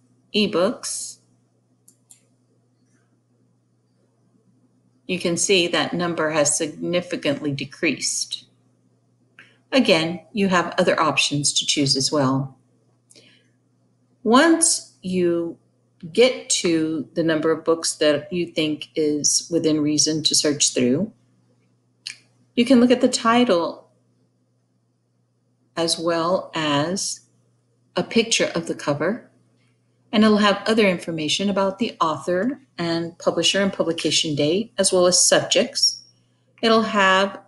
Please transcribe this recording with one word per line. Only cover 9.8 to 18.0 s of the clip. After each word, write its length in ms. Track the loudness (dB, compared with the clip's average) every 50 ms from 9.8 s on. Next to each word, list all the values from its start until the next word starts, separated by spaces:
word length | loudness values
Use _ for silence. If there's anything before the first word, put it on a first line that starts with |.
| 4 4 4 2 2 -2 -4 -8 -10 _ -4
you 140 | 0 0 2
have 260 | 2 2 0 0 0 0
other 200 | 2 2 2 2
options 540 | 2 0 0 0 -2 -2 -2 -2 -2 -2 -2
to 100 | -2 -2
choose 320 | -2 -2 0 0 0 0
as 160 | 0 0 0
well. 460 | 0 2 2 2 0 0 -4 -6 -10 _ _ _ _ _ _ _ _ _ _ _ -20 -20 -20 _ _ _ _ _ _ _ _ _ _ _ _ _ _ _ _ _ _ _ 0
Once 720 | 2 4 6 6 6 4 2 2 0 -2 -2 -6 -12 _ _ -10
you 560 | -4 -2 0 0 0 0 0 -4 -6 -8 -12 _ _ _ _ _ _ _ _ -18 -4
get 380 | 2 4 4 4 2 -2 -6 -4
to 580 | -4 -2 0 0 0 0 0 -2 -4 -6 -8 -6 -4
the 100 | -2 0
number 280 | 0 0 0 0 0
of 120 | -2 -2 0
books 300 | 0 0 0 0 -4 -2
that 360 | 0